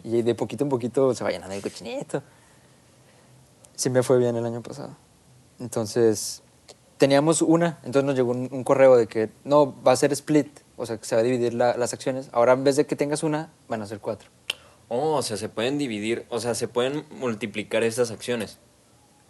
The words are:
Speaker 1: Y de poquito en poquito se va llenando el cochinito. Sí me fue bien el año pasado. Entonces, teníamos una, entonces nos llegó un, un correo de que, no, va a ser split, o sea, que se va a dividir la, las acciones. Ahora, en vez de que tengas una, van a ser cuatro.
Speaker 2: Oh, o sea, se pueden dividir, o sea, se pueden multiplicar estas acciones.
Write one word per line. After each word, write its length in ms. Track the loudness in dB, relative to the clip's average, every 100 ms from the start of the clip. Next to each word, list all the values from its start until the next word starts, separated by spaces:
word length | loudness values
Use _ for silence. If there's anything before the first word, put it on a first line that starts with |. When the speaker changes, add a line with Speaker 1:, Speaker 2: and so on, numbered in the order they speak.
Speaker 1:
Y 180 | -4 -2
de 140 | 0 -2
poquito 280 | -4 -4 -2
en 40 |
poquito 440 | -2 -2 0 0 0
se 80 |
va 80 | -4
llenando 240 | -6 -8 -10
el 60 |
cochinito. 600 | -10 -12 -12 -10 -8 -10 -10 _ _ _ _ _ _ _ _ _ _ _ _ _ -20 -6
Sí 140 | 0
me 140 | 0
fue 140 | 4 4
bien 160 | 2 0
el 100 | -4
año 160 | -8
pasado. 340 | -12 -14 -16 -18 _ _ _ _ _ -16
Entonces, 840 | -8 -6 -2 2 4 2 -4 -12 _ _ -20 -20 _ 2
teníamos 440 | 4 4 4 2
una, 380 | 4 4 2 -2
entonces 220 | -2 0 2
nos 100 | 0
llegó 160 | 0
un, 160 | 0 -4
un 120 | -6
correo 320 | 0 6 8 8
de 120 | 4
que, 220 | 0 -4 -6
no, 320 | 2 4 4 2
va 80 | 2
a 40 | 4
ser 160 | 2
split, 340 | 0 0 0 0 -10 _ -12
o 80 | -8
sea, 120 | -8
que 80 | -2
se 100 | 0
va 60 |
a 20 |
dividir 300 | 2 2 0
la, 220 | 0 0 0
las 160 | -4
acciones. 360 | -4 -6 -6 -4
Ahora, 220 | 2 4
en 100 | 4
vez 140 | 4 2
de 80 | 0
que 100 | -2
tengas 280 | -2 -2
una, 280 | -2 -4 -8 _ -10
van 140 | -8
a 40 | -8
ser 140 | -10
cuatro. 300 | -8 -10 -12 _ -14 -14 -14 _ -8
Speaker 2:
Oh, 280 | -2 0 0
o 60 |
sea, 140 | -2 -6
se 140 | -8
pueden 280 | -4 -2 -2
dividir, 480 | -4 -4 -2 -4 -4
o 100 | -6
sea, 160 | -4 -4
se 120 | -4
pueden 360 | -2 -2 -4 -10
multiplicar 720 | -8 -6 -4 -6 -8 -4 -2
estas 260 | -2 -2 -4
acciones. 480 | -4 -6 -6 -6 -12 _ _ _ _ _ _